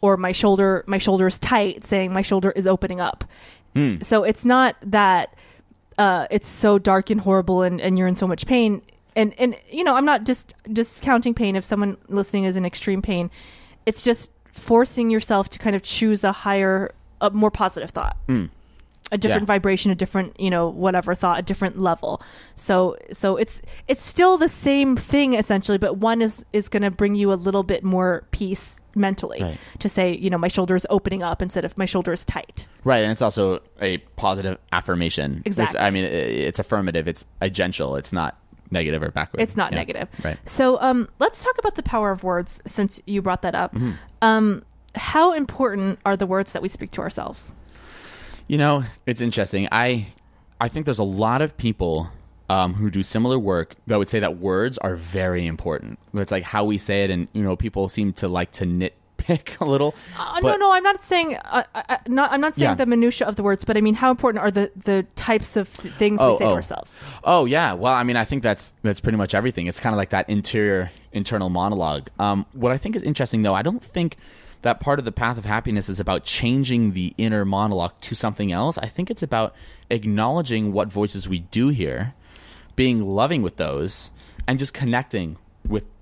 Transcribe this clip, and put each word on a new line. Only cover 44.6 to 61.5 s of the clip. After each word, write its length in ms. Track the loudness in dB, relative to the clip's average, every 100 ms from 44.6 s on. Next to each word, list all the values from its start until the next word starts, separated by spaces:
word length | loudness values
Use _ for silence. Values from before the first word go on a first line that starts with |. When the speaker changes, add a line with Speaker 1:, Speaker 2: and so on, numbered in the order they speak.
| -8 -20 -16 -10
Speaker 1:
how 360 | -2 4 4
important 640 | 4 -4 0 0 0 -2 -2
are 120 | -2 0
the 100 | 0
words 260 | 0 -2
that 80 | -4
we 80 | -8
speak 220 | -8 -12
to 80 | -8
ourselves? 540 | -8 -6 -10 -12 -18 -20 -20 -20 -20 -20 -20 -20 -20 -20 -4
Speaker 2:
You 80 | 2
know, 260 | 4 2 -2 -8 -6
it's 140 | -2
interesting. 480 | -2 -2 -2 -2 0
I, 360 | 2 2 0 -4 -14 _ _ _ _
I 80 | -4
think 180 | -2 -4
there's 120 | -2
a 60 |
lot 380 | -2 0 0 2
of 140 | -2 -2
people, 500 | -4 -2 -2 -2 -4 -12 -20 -20 -2
um, 240 | 0 2
who 180 | 0 -2
do 120 | -2
similar 360 | -2 0 0 0
work 360 | 0 -2 -2 -10 -2
that 100 | 0
would 100 | 2
say 120 | 0
that 180 | -2 -2
words 400 | -2 0 0 -2
are 180 | -4 -6
very 500 | -6 -2 -2 -2 -2
important. 520 | -4 -4 -6 -6 -16 _
It's 180 | -6 -4
like 120 | -4
how 200 | -4 -2
we 140 | 0 -2
say 260 | 0 0
it, 60 | 2
and, 180 | 0 -4
you 80 | -2
know, 140 | -2 -2
people 340 | -4 -2 -4
seem 240 | -2 -2
to 140 | -2 -2
like 240 | -2 -4
to 120 | -4
nitpick 960 | -2 0 -2 _ _ _ -2 -2 -2 -6
<laughs> 0 |
a 60 | 0
little. 280 | 2 0 -4 -16 -12
Speaker 1:
Uh, 220 | -8 -2
no, 60 | 0
Speaker 2:
But 80 | 4
Speaker 1:
no, 120 | 4
I'm 100 | 4
not 200 | 4 0
saying, 340 | 0 0 0 -4
uh, 280 | -4